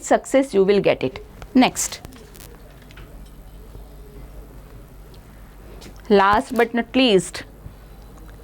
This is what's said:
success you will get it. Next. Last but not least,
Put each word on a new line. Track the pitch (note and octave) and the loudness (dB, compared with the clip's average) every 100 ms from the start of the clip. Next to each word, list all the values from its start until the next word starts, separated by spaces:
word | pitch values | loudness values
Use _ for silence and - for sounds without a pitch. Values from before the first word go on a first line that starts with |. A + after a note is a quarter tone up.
| - | 2
success | A#3 - C4 C4+ | 0 2 0 2
you | G3 F#3+ | 2 2
will | G#3 | 4
get | - C3+ | 2 0
it. | C3 - - - - | -4 -8 -16 -20 -2
Next. | B3+ B3+ - - - - - - - - - - - - - - - - - - - - - - - - - - - - - - - - - - - - - - - - - - - - | 2 2 0 -8 -10 -16 -20 -20 -20 -20 -20 -20 -20 -20 -20 -20 -20 -20 -20 -20 -20 -20 -20 -20 -20 -20 -20 -20 -20 -20 -20 -20 -20 -20 -20 -20 -20 -20 -20 -20 -20 -20 -20 -20 -18 2
Last | G3+ G3 G#3+ - A#3 | 4 4 2 0 -2
but | A#3 | 0
not | A#3 A#3 | -2 -2
least, | B3+ C4 F#3 - - - - - - - - - - - - | 0 4 2 0 -8 -16 -20 -20 -20 -20 -20 -20 -20 -20 -20